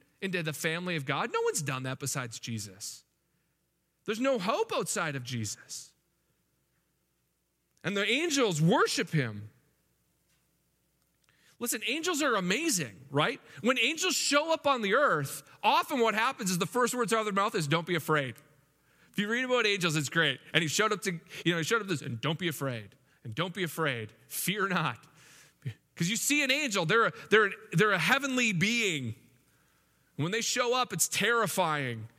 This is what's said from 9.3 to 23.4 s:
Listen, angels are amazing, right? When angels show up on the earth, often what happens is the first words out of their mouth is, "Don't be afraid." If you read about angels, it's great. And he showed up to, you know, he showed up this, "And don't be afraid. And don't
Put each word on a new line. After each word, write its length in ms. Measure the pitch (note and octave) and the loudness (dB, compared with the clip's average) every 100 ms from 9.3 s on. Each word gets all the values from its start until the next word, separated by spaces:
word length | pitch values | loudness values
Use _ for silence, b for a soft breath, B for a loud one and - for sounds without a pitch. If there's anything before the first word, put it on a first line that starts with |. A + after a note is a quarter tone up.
| G#2 G#2 - _ _ _ _ _ _ _ _ _ _ _ _ _ _ _ _ _ b b - | -6 -14 -18 _ _ _ _ _ _ _ _ _ _ _ _ _ _ _ _ _ b b -8
Listen, 240 | A#3+ A#3 G#3 | -4 -2 -2
angels 340 | D#4 E4+ D4 | -2 -2 0
are 140 | D4 G#3 | 2 2
amazing, 680 | F3+ A#3 E4 F#3 A#2+ F#2+ - | 2 0 0 0 -4 -10 -4
right? 300 | C#3 F3+ C#4 B C#3 | 0 0 -2 B -2
When 180 | A3+ B3+ | 0 2
angels 340 | A#3+ D#4+ F4+ | 0 0 0
show 380 | - - C#4+ D#4+ | 0 2 2 4
up 120 | D#4+ | 2
on 180 | C#4+ B3+ | 2 2
the 120 | G3+ | 2
earth, 480 | B3 C4+ D#3 C3+ - B B | 4 4 2 0 -8 B B
often 380 | A3 D#4 - C4+ | 2 2 2 2
what 160 | A3+ | 2
happens 380 | G#3 B3 C4+ F#3+ | 4 0 0 -2
is 60 | F3+ | 0
the 80 | F#3 | 0
first 280 | B3 A#3 | 2 0
words 180 | B3 G#3+ | 0 0
out 60 | A3 | 0
of 60 | |
their 100 | G#3+ | 0
mouth 220 | G3 G#3+ G3+ | 0 0 0
is, 100 | C#3+ | 0
"Don't 200 | E3+ E3+ | 0 0
be 100 | E3 | -2
afraid." 400 | - D3+ B2+ - - _ _ _ b b b | 0 0 0 -8 -20 _ _ _ b b b
If 80 | - | -4
you 80 | G#3 | -2
read 160 | A#3+ | -2
about 200 | B3+ B3 | 2 2
angels, 300 | G#3+ G3+ E3+ | 2 2 2
it's 140 | D#3 C3 | 0 0
great. 320 | E3 D3+ - - | 2 2 0 -2
And 80 | D#3+ | 0
he 60 | D#3+ | 0
showed 260 | - G#3+ | 0 0
up 80 | G3+ | 0
to, 100 | F#3+ E3 - B | -4 -6 -10 B
you 80 | E3+ | 0
know, 60 | E3+ | 0
he 40 | |
showed 180 | D3+ A3+ | 0 0
up 60 | G3 | 0
this, 160 | D3+ | -6
"And 180 | - A2+ | -6 -4
don't 160 | C#3+ E3 | -4 -2
be 120 | F3 | -4
afraid. 480 | C#3+ C3+ A#2 G2 - b b | -4 -6 -6 -12 -20 b b
And 100 | A#2 | -10
don't 220 | G#2+ | -6